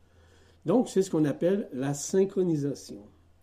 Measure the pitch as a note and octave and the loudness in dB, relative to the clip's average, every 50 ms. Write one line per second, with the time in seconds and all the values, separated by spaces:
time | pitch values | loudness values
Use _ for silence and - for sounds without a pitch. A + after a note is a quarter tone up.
0 | _ _ _ _ _ _ _ _ _ _ _ _ - D3 F#3+ B3+ G#3 - - F#3+ | _ _ _ _ _ _ _ _ _ _ _ _ -2 2 2 2 2 2 0 0
1 | F#3 F#3+ - D#3+ D#3 C#3+ C3+ - E3+ F3 G3 G3+ A#3 - - B2 C3+ C#3+ C#3+ C#3+ | 0 2 2 2 2 2 0 0 2 2 2 0 -2 -6 -6 -4 -4 -4 -4 -4
2 | - - - F#3+ G3 F#3+ - G3+ F#3 F3 D#3+ D3 C#3 C#3+ C3 - - - G#2 G2+ | -6 0 2 2 2 2 0 0 0 0 0 0 -2 -4 -6 -8 -12 -16 -18 -18
3 | G#2 - - _ _ _ _ _ | -18 -20 -20 _ _ _ _ _